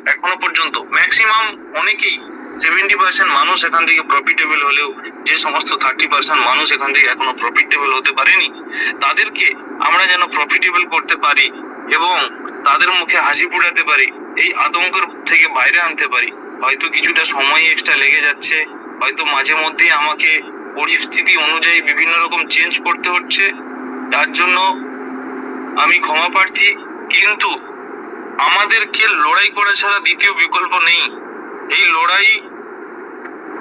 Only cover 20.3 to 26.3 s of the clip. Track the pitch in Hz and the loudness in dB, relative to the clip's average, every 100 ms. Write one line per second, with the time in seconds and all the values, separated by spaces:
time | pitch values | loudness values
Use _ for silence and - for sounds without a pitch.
20.3 | 156 - - - 143 151 - - - - | 2 -2 -12 -12 -6 0 0 0 -2 2
21.3 | - 151 160 165 165 151 151 160 170 170 | 2 2 0 2 2 2 0 2 2 0
22.3 | 170 160 165 160 - 175 175 175 180 - | -2 0 0 0 0 -2 -2 -2 -2 0
23.3 | - 196 254 - - - - - 131 147 | 0 0 -2 -10 -12 -10 -10 -4 0 0
24.3 | 135 180 180 190 180 - - - - - | 0 0 2 2 0 -6 -12 -12 -10 -10
25.3 | - - - - - 151 170 139 156 175 | -10 -10 -10 -6 0 2 2 2 0 0